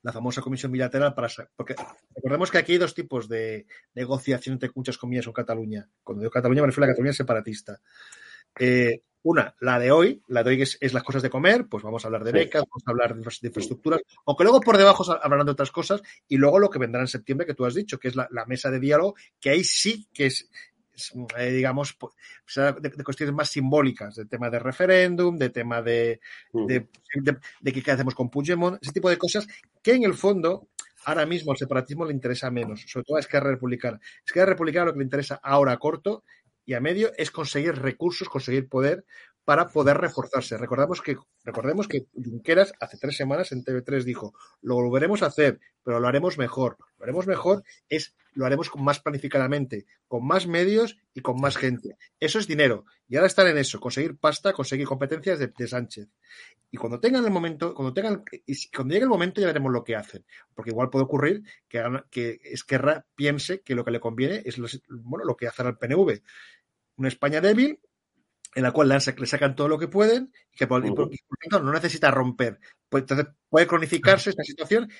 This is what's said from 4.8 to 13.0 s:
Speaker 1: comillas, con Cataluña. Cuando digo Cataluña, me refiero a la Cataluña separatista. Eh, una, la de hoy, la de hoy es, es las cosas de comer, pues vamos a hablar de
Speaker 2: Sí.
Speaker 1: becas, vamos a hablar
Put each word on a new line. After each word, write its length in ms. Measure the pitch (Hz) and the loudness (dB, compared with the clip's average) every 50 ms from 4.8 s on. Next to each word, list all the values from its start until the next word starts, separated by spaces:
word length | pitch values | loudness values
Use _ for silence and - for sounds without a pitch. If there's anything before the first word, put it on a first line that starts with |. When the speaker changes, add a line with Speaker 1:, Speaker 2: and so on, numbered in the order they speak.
| 127 - 117 - | -8 -8 -8 -8
Speaker 1:
comillas, 260 | - 123 123 123 117 | -6 -6 -4 -4 -4
con 100 | 120 113 | -6 -6
Cataluña. 540 | 123 117 - 117 113 113 107 107 104 - _ _ _ _ | -8 -6 -4 -4 -6 -6 -8 -8 -10 -12 _ _ _ _
Cuando 180 | - 104 101 107 | -12 -8 -6 -6
digo 80 | 117 | -4
Cataluña, 320 | - 127 123 123 127 147 147 | -2 0 2 2 4 4 4
me 60 | 139 | 2
refiero 160 | - 143 143 | 4 4 4
a 20 | |
la 60 | 135 127 | 4 4
Cataluña 200 | - 127 143 143 | 2 2 0 0
separatista. 680 | - 135 120 117 110 107 117 110 107 - - 101 - _ _ _ - - - - - - - - - _ _ - - | -2 -2 -2 -2 -2 -2 -6 -12 -14 -14 -16 -18 -20 _ _ _ -20 -20 -20 -20 -20 -20 -20 -20 -20 _ _ -6 0
Eh, 440 | 127 127 127 123 123 117 117 - _ _ _ _ - | 2 4 4 4 4 2 0 -2 _ _ _ _ 0
una, 320 | 165 170 147 110 - - - | 2 2 2 2 0 -2 -4
la 180 | 123 127 123 123 | -2 0 2 2
de 140 | 123 127 147 | 4 6 6
hoy, 300 | 165 175 220 277 - _ - | 6 6 4 2 -2 _ -4
la 140 | 123 120 113 | 0 0 2
de 80 | 127 | 4
hoy 120 | 131 131 135 | 2 2 2
es, 160 | 131 - - | -2 -4 -4
es 120 | 143 131 123 | -4 -2 -2
las 100 | 127 - | -2 -4
cosas 200 | - 131 135 123 | -4 -4 -2 -2
de 80 | 127 | -2
comer, 360 | - 131 151 185 220 247 233 - | -2 2 4 4 4 4 2 -2
pues 160 | - - 104 | -8 -10 -8
vamos 200 | 107 113 113 110 | -6 -8 -8 -6
a 40 | 110 | -4
hablar 160 | 110 107 110 | -6 -4 -2
de 60 | 117 | 0
Speaker 2:
Sí. 80 | 131 160 | 2 2
Speaker 1:
becas, 240 | 165 - - 151 143 | 2 2 0 -2 -2
vamos 200 | - - 127 - | -2 -4 -12 -6
a 60 | 127 | -4
hablar 240 | 117 123 | -2 0